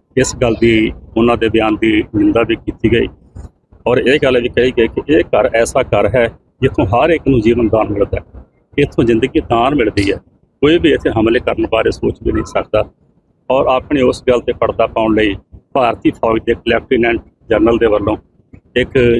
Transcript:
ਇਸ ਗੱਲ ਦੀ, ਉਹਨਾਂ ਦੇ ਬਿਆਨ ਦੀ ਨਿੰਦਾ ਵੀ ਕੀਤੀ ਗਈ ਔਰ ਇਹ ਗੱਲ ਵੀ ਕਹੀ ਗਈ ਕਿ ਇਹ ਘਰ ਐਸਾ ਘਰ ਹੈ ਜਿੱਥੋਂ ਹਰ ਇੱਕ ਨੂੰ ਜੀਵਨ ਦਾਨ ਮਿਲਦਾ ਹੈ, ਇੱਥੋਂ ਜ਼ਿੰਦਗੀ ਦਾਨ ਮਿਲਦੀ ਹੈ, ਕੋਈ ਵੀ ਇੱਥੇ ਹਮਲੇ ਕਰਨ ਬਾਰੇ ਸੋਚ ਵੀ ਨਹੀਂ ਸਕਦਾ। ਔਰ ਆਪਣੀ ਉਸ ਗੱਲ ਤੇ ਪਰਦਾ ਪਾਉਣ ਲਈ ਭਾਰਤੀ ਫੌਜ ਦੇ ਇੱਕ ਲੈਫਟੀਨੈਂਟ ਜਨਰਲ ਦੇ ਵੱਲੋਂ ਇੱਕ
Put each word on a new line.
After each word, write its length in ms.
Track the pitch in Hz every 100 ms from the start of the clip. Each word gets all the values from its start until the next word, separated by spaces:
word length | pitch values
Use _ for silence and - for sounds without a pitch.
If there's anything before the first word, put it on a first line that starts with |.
| _ 127
ਇਸ 180 | 127 120
ਗੱਲ 200 | 120 110
ਦੀ, 320 | 117 113 110 - - 113
ਉਹਨਾਂ 200 | 117 117
ਦੇ 120 | 113
ਬਿਆਨ 260 | 110 110 104
ਦੀ 280 | 110 107 - 107
ਨਿੰਦਾ 280 | 104 117
ਵੀ 120 | 113 113
ਕੀਤੀ 360 | - - 110
ਗਈ 160 | 117 117 - _ - - _ _ _ -
ਔਰ 100 | 123
ਇਹ 220 | 117 147
ਗੱਲ 180 | 143 127
ਵੀ 80 | 120
ਕਹੀ 220 | - 127
ਗਈ 160 | 123 113
ਕਿ 140 | - -
ਇਹ 140 | 160
ਘਰ 260 | 175 107 117 113
ਐਸਾ 260 | 117 139
ਘਰ 340 | 123 104 101 123
ਹੈ 120 | 117 - _ -
ਜਿੱਥੋਂ 240 | 131 - 101
ਹਰ 240 | 117 160
ਇੱਕ 180 | 160 135
ਨੂੰ 140 | 127
ਜੀਵਨ 260 | 110 120 110
ਦਾਨ 220 | 110 104
ਮਿਲਦਾ 280 | 101 98 -
ਹੈ, 260 | - - - _ _ -
ਇੱਥੋਂ 260 | 143 -
ਜ਼ਿੰਦਗੀ 360 | 117 113 131 160
ਦਾਨ 360 | - 117 123 147
ਮਿਲਦੀ 360 | 107 101 98
ਹੈ, 60 | 92 _ _ _ -
ਕੋਈ 160 | 143 170
ਵੀ 160 | 165
ਇੱਥੇ 160 | 131 143
ਹਮਲੇ 300 | 117 110 123
ਕਰਨ 280 | - 110 110
ਬਾਰੇ 240 | 113 110
ਸੋਚ 260 | - 113 -
ਵੀ 80 | 110
ਨਹੀਂ 140 | 110 101
ਸਕਦਾ। 380 | 101 - 107 - _ _ _ _ _ -
ਔਰ 160 | 131 135
ਆਪਣੀ 340 | 127 - 147
ਉਸ 220 | 127 127 -
ਗੱਲ 140 | 120
ਤੇ 120 | 123
ਪਰਦਾ 340 | 117 110 - 113
ਪਾਉਣ 280 | 113 110 107
ਲਈ 200 | 107 95 _ - _
ਭਾਰਤੀ 380 | 139 120 110 156
ਫੌਜ 300 | - 113 113 117
ਦੇ 60 |
ਇੱਕ 80 | 117 117
ਲੈਫਟੀਨੈਂਟ 540 | 117 - 127 117 113 - _ -
ਜਨਰਲ 280 | 107 113 113
ਦੇ 100 | 113
ਵੱਲੋਂ 300 | 104 101 107 _ _ _ - _ 123
ਇੱਕ 440 | 127 131 120